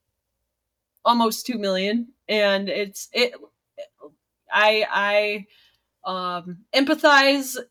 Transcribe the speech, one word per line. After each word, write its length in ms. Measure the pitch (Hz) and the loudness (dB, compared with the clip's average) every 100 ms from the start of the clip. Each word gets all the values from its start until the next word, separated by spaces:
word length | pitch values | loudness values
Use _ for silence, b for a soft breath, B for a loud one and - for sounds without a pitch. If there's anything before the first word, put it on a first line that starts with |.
| _ _ _ _ _ _ _ _ _ _ 220 | _ _ _ _ _ _ _ _ _ _ 0
almost 400 | 240 226 226 - | 2 2 -2 -8
two 120 | 233 | -4
million. 500 | 202 185 196 233 233 _ - | -2 0 0 -2 -4 _ -4
And 400 | 214 202 196 196 | 0 2 0 -2
it's, 400 | 170 202 - - | -6 -6 -10 -8
it, 180 | - 247 - - _ _ - - _ - _ _ _ - | -2 -2 -4 -20 _ _ -20 -20 _ -20 _ _ _ -4
I, 920 | 196 214 214 214 190 202 208 208 208 196 b b b _ _ | 2 4 4 0 -2 0 0 0 -4 -12 b b b _ _
I, 60 | - | -10
um, 480 | 185 180 180 175 175 _ | -6 -6 -8 -10 -16 _
empathize 840 | 254 277 302 302 277 277 277 262 254 247 | 0 0 2 4 6 6 2 -2 -10 -10